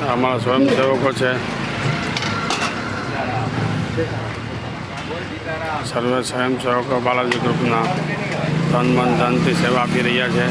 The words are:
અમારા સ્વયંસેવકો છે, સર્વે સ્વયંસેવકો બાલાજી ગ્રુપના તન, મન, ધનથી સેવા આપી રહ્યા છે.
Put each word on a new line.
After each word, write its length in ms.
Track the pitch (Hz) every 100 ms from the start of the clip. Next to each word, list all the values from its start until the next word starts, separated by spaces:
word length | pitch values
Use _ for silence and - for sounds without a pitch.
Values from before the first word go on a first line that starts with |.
| 139
અમારા 260 | 123 127 127
સ્વયંસેવકો 720 | 117 131 135 123 135 131 135
છે, 180 | 120 127 127 - - - - - - - - - - - - - - - - - - - - - 123 - 156 - - 165 - - - - - - - - - - 165 - - - 160 160 156
સર્વે 340 | 120 123 120 127
સ્વયંસેવકો 720 | 117 127 127 127 127 123 123 127
બાલાજી 420 | 123 123 123 120
ગ્રુપના 420 | 120 113 120 113 113 - - - - - - - -
તન, 160 | 123 123
મન, 240 | 123 127 120
ધનથી 360 | 123 123 131
સેવા 260 | 120 120 127
આપી 220 | 123 127
રહ્યા 320 | 123 123 127 120
છે. 100 | 123